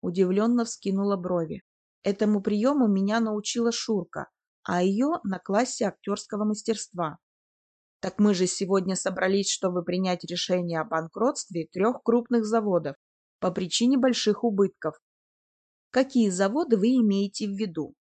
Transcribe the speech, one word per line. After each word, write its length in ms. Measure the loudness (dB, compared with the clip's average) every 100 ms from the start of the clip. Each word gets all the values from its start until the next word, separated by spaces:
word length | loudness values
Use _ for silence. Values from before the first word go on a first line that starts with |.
удивлённо 640 | -4 0 2 2 2 2 0
вскинула 520 | -4 -4 -2 0 -2
брови. 460 | -2 -2 -2 -8 _ _ _ _
Этому 380 | -4 0 2 2
приёму 460 | 0 0 2 4 2
меня 320 | 2 0 0
научила 520 | -2 -4 -4 -2 -2
Шурка, 580 | -2 -2 -4 -4 -10 -12 _ _ _
а 200 | -4 0
её 360 | 2 2 0 -2
на 160 | -4 -8
классе 480 | -2 0 0 -2 -4
актёрского 580 | -4 -6 -6 -6 -4 -2
мастерства. 720 | -2 -4 -6 -6 -6 -6 -6 _ _ _ _ _ _ _ _
"Так 180 | -10 2
мы 140 | 4
же 140 | 4 0
сегодня 480 | 0 0 0 0 -4
собрались, 540 | -4 -2 0 2 0
чтобы 340 | -2 -2 -2
принять 420 | -2 -2 0 -2 -4
решение 560 | -6 -2 -2 0 -4
о 40 | -2
банкротстве 840 | -4 -4 -2 -2 -2 -6 -8 -8
трёх 320 | 0 0 0
крупных 420 | 2 2 2 0 2
заводов 500 | 0 2 0 -2 -10 _ _ _ _
по 120 | -4
причине 460 | -2 -4 2 4 4
больших 460 | 4 2 0 0
убытков". 520 | 0 2 0 _ -8 -8 _ _ _ _ _ _ _ _ _
"Какие 400 | 0 2 4 2
заводы 480 | 2 0 0 0 2
вы 200 | 4 4
имеете 500 | 4 2 -2 -4 -8
в 40 |
виду?" 440 | -4 -6 -6 -8 -10